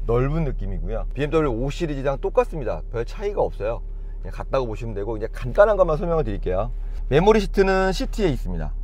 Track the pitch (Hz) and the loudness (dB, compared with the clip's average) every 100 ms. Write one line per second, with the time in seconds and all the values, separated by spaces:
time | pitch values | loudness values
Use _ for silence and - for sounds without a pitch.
0 | - 117 135 160 156 - 98 92 87 110 | 2 2 2 0 -2 -2 -4 -4 -4 -4
1 | 110 - 143 160 151 113 135 147 170 139 | -6 -4 0 2 2 0 -2 -2 -4 -2
2 | 135 139 127 113 123 160 110 82 - 117 | -2 -2 0 0 0 -2 -4 -6 -6 -6
3 | 120 - 202 202 113 - 101 113 - - | -6 -4 -6 -2 -2 -2 -4 -4 -8 -10
4 | - - 90 - 98 135 123 107 117 101 | -10 -10 -10 -10 -4 -2 -2 -6 -6 -6
5 | 101 110 110 - 120 117 208 202 175 156 | -4 -4 -6 -6 -4 6 6 8 4 4
6 | 170 165 113 101 90 92 117 - - - | 2 0 0 -2 -2 -2 -2 -4 -6 -4
7 | - 135 196 220 190 - 190 190 190 180 | 2 4 8 6 4 2 4 4 4 0
8 | - - 190 123 87 87 76 - | -2 0 0 0 -2 -4 -4 -6